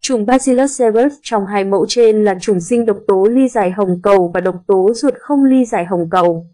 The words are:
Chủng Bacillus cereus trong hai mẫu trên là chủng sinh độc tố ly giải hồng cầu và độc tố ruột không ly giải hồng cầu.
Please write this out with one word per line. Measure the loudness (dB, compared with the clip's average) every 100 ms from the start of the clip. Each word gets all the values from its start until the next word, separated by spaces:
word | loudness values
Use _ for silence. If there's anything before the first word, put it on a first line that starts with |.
Chủng | -4 -4 0
Bacillus | 0 0 0 0 0
cereus | 0 2 0 -2
trong | -6 -4 -4
hai | -4
mẫu | -2 -2 -2
trên | 2 2 4
là | 2 0
chủng | -2 -2
sinh | 0 -2 0
độc | -2 0
tố | 2 2
ly | 2 0
giải | 0 -2
hồng | -2 -2 -2
cầu | 2 2 2
và | -2
độc | -4 -6 _
tố | 0 2
ruột | 0 -2 -4
không | -4 0 2
ly | 2 0
giải | -2 -4
hồng | -4 -2
cầu. | 0 0 -2 -8